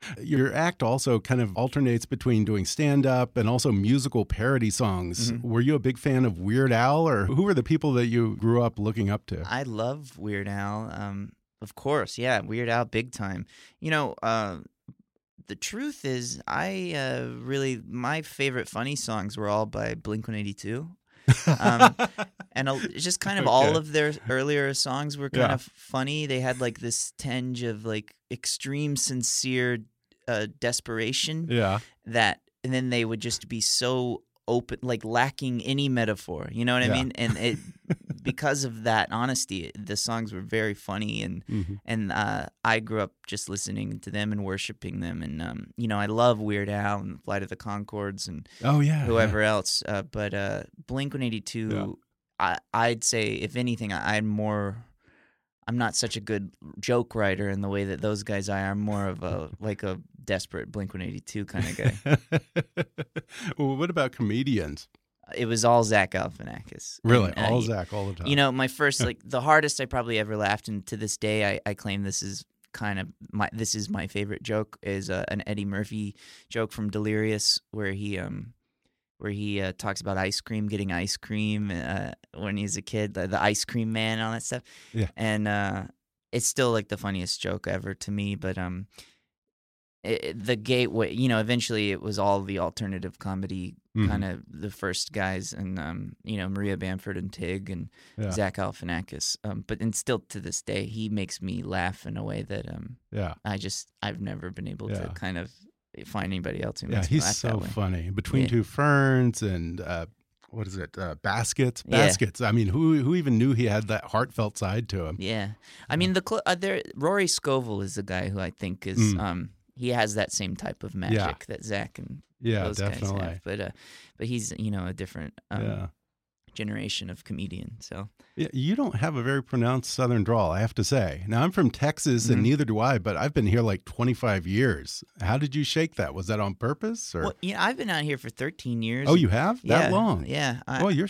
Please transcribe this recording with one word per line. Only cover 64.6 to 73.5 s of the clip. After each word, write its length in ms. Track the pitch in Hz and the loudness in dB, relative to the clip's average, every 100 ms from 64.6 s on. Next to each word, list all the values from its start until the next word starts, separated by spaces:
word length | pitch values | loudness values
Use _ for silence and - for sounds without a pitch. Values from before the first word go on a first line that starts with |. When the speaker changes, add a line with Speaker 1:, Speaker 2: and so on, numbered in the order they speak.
| 78 73 - _ _ _ - - | 0 -6 -14 _ _ _ -12 -4
Speaker 2:
It 100 | 117 | 0
was 180 | 113 | 4
all 200 | 117 120 | 8 8
Zach 280 | 107 107 92 | 8 6 4
Galifianakis. 880 | 92 - - 55 53 - - - - | 2 -2 -6 -10 -12 -14 -16 -16 -2
Speaker 1:
Really? 280 | 113 123 92 80 | 6 6 6 2
Speaker 2:
And, 100 | 107 | 2
uh, 40 | |
Speaker 1:
All 100 | 120 | 2
Speaker 2:
y-, 60 | 113 | 2
Speaker 1:
Zach 280 | 104 87 | -2 -4
all 140 | 104 98 | -4 -4
the 80 | 90 | -4
time. 120 | 92 | 2
Speaker 2:
you 80 | 143 | 4
know, 160 | 139 | 4
my 160 | 131 131 | 2 -2
first, 320 | - 143 139 | 2 0 2
Speaker 1:
<laughs> 40 | 117 | -2
Speaker 2:
like, 140 | - | -2
the 180 | 131 127 | -4 0
hardest 380 | 139 156 147 - | 6 6 4 0
I 60 | 131 | -2
probably 340 | 131 117 110 | -2 0 0
ever 160 | 107 107 | 0 0
laughed, 320 | 101 104 - | 0 0 -2
and 180 | 104 - | -6 -6
to 100 | 107 | -6
this 200 | 107 - | -4 -2
day 280 | 107 107 101 98 104 | 0 2 2 0 -4
I, 40 | |
I 40 | |
claim 300 | 101 107 101 | -6 -4 -4
this 180 | 98 95 | -2 -4
is 220 | 98 98 - _ _ | -6 -8 -14 _ _
kind 260 | - 107 95 | -8 -4 -4
of 80 | - - 104 | -6 -12 -8
my, 180 | 104 104 | -2 -2